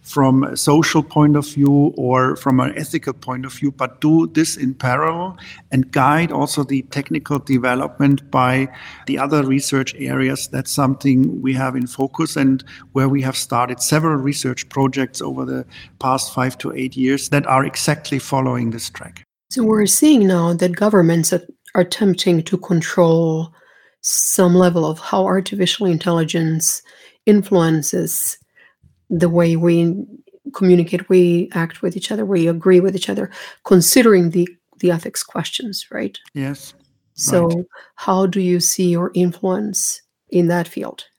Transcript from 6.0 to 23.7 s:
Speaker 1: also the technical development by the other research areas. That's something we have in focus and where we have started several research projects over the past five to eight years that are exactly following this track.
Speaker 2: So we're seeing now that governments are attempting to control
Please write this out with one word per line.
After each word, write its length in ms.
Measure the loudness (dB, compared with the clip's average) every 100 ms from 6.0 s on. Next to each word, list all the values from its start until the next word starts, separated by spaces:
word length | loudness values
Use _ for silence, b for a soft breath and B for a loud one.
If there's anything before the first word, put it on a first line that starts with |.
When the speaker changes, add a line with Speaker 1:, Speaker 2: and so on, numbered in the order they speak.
| 2 2 0
Speaker 1:
also 320 | -2 -2 -4
the 180 | -2 -4
technical 540 | -4 -8 -6 -8 -4 -6
development 920 | -2 0 0 -2 -4 0 2 2 0
by 380 | 0 2 0 -2 B B B -8
the 120 | -4
other 240 | 0 0
research 500 | 0 -2 0 -2 -4 -8
areas. 520 | -6 -2 -2 -4 -6
That's 240 | -8 -6
something 680 | -2 0 0 2 2 2 -2
we 120 | -4 -2
have 200 | -4 -4
in 100 | -8
focus 520 | -6 -6 -4 -4 0
and 260 | 0 0 -6 B B
where 160 | 0 0
we 120 | 0
have 120 | -2 -6
started 460 | -4 -2 -4 -4
several 340 | -2 0 0 -2
research 540 | -2 -4 -6 -8 -8
projects 520 | -2 -2 -2 -6 -6
over 220 | -10 -8
the 220 | -8 -8 -10 B B _
past 340 | -2 -2 -4
five 240 | -4 -4 -4
to 120 | -10
eight 240 | -8 -8 -2
years 320 | -2 -2 0
that 160 | -2 0
are 200 | 0 0
exactly 520 | -4 -4 -4 -4 -8
following 540 | -4 -2 -2 -2 -4
this 180 | -6 -12
track. 360 | -14 -20 -20 _ _ _
Speaker 2:
So 120 | -2
we're 220 | 2 2 2
seeing 400 | 4 6 6 6
now 280 | 4 2
that 180 | 0 -2 0
governments 560 | 4 6 4 2 0
are 100 | -2 -4 _ _ -2
attempting 680 | -2 0 0 2 2 0
to 140 | 0 -6
control 960 | -2 -2 -2 2 4 4 2 -2 -6 b b